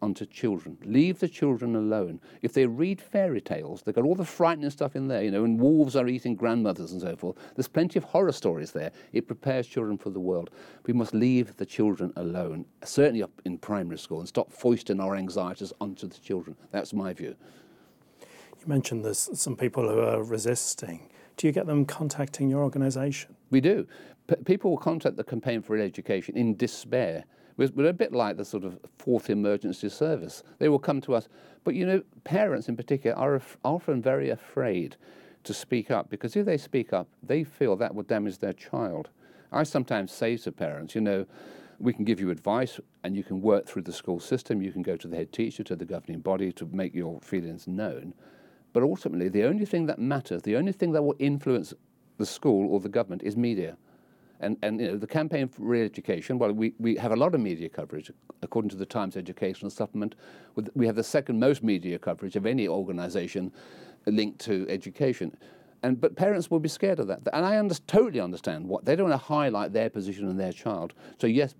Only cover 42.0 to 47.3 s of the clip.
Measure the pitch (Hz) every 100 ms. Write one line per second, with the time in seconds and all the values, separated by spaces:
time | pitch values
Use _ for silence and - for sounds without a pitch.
42 | 104 98 95 82 - 113 127 - - _
43 | 92 98 95 95 104 101 - 95 87 82
44 | - 87 - 131 - 107 95 95 92 87
45 | 87 85 87 - 117 - 113 85 85 87
46 | - 82 95 95 95 - 82 95 92 87
47 | 82 82 -